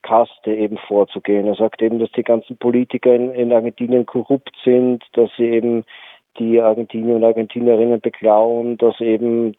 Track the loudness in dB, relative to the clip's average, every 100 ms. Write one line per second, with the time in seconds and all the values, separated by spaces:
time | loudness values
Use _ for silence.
0 | -2 0 0 -4 -6 -4 -4 -6 -4 0
1 | 0 -2 -2 -2 0 -2 -2 -2 -2 -2
2 | -4 -4 -2 -2 -2 -6 -2 0 -2 -2
3 | 2 2 0 -4 0 0 0 -6 -2 0
4 | 0 -4 -2 -4 -4 -4 0 2 2 -2
5 | -4 0 0 0 0 0 0 -2 -6 -16
6 | -20 -20 _ -8 0 2 2 0 -4 -6
7 | -2 2 2 0 -4 -2 2 2 2 0
8 | -4 -2 2 2 2 0 -4 0 0 0
9 | -2 0 0 -2 -2